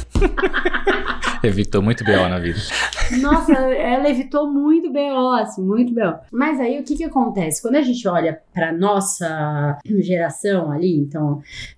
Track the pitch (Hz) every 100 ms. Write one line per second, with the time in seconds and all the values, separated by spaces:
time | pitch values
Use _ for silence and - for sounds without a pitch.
0 | - - 392 - 381 - 359 - 392 415
1 | 403 - - - 113 95 101 104 101 117
2 | 110 98 90 90 85 90 - - - -
3 | - 247 285 320 320 269 262 220 233 254
4 | 294 247 269 294 294 277 294 330 339 269
5 | 285 262 254 247 208 - 185 220 247 233
6 | 196 156 - 233 294 277 240 285 - 294
7 | 330 269 226 202 160 156 226 285 254 240
8 | 196 170 160 156 - 175 165 165 196 202
9 | 190 - 170 156 151 147 147 139 - 202
10 | 170 180 170 - 202 190 156 147 185 156
11 | 139 156 151 143 - - -